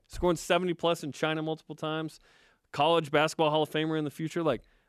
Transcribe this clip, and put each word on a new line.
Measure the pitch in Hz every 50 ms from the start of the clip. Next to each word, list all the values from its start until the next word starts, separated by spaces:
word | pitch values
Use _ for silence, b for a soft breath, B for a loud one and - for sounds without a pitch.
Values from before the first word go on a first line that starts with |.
| _ _
Scoring | - - 180 180 170 156
seventy | - - 180 175 185 180 165
plus | - - 170 170 165 -
in | 147
China | - - - 156 156 160
multiple | 156 156 156 156 _ - 151
times, | - - 156 156 160 160 151 - - b b b b b b b b b b
college | - 147 143 160 170 165 160 139
basketball | 151 147 151 156 - - 160 151
Hall | 151 156 151
of | 147
Famer | - 156 156 160 160 156
in | 151
the | 143
future. | - - 160 151 - 170 165
Like, | 156 123 107 - _ _ _ _